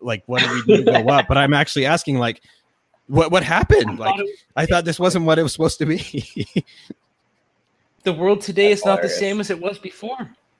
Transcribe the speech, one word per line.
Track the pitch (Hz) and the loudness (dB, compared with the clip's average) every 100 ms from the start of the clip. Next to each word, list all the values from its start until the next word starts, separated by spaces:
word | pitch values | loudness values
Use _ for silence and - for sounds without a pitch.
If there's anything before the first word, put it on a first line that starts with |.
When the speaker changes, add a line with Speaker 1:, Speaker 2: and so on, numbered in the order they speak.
Speaker 1:
like, | 123 107 - | -8 -8 -4
"What | 127 | -4
do | 123 | -2
we | 123 | 0
do | - - | 4 4
to | 233 160 | 6 2
go | 113 | 4
up?" | 143 - | 2 4
But | 135 | 2
I'm | 139 | 4
actually | 143 151 147 131 | 2 0 0 0
asking, | 170 - 131 | 0 0 -2
like, | 117 107 _ _ _ _ _ _ - | -2 -4 _ _ _ _ _ _ -2
"What, | 151 160 | 0 2
what | 180 | 2
happened?" | 160 175 - 415 104 | 2 0 4 2 2
Speaker 2:
I | |
Speaker 1:
Like, | - - | -4 -4
Speaker 2:
thought | 392 | -4
it | |
was | 403 403 _ | -6 -12 _
Speaker 1:
I | 135 160 | -4 0
thought | 175 | 0
this | 170 160 | 0 0
wasn't | 180 175 | 0 2
what | 160 160 | 2 2
it | |
was | 156 | 2
supposed | - 160 - | 0 -2 -2
to | 151 | -4
be. | 170 - 139 - - - - | -4 -6 -10 -10 -10 -6 -6
<laughs> | - _ - - _ _ _ _ _ _ _ _ _ _ | -6 _ -20 -20 _ _ _ _ _ _ _ _ _ _
Speaker 2:
The | 190 | -6
world | 160 185 202 | -2 0 -2
today | - 190 202 | -2 0 2
Speaker 3:
That's | 202 | 2
Speaker 2:
is | - | 0
not | 190 | 0
the | 180 | 0
Speaker 3:
hilarious. | 175 | -2
Speaker 2:
same | 196 214 | -4 -4
as | 202 | -6
it | 170 | -6
was | 180 - | -8 -10
before. | 185 - 220 262 - _ _ | -16 -14 -14 -12 -14 _ _